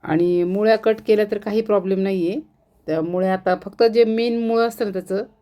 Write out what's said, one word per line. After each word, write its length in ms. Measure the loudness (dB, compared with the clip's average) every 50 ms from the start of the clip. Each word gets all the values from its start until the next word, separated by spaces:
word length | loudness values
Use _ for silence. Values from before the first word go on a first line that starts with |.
| -6
आणि 400 | -2 0 0 2 2 2 0 0
मुळ्या 320 | 0 0 0 2 2 2
कट 200 | 2 2 0 0 0 2 2
केल्या 180 | 2 2 2 0
तर 60 | -2 -6
काही 240 | -6 -4 -2 -2
प्रॉब्लेम 380 | 0 0 0 0 0 0 -2 0
नाही 300 | 0 -2 -2 -2 -2 -2
आहे. 100 | -2 -4 -8 _ _ _ _ _ _ _ _ -4
त्या 140 | -4 -2
मुळ्या 320 | -2 -2 -2 -2 0 0 0
आता 220 | -2 0 -2 -2
फक्त 280 | -2 -4 -14 -2 2 2
जे 200 | 2 6 4 4
मेन 440 | 4 4 0 0 -2 -2 -2 -2 0
मुळं 200 | 0 0 0 0
असतं 180 | -2 -4 -4
ना 60 | -4
त्याचं 320 | -4 -6 -6 -4 -6 -6 -6 -6 _ _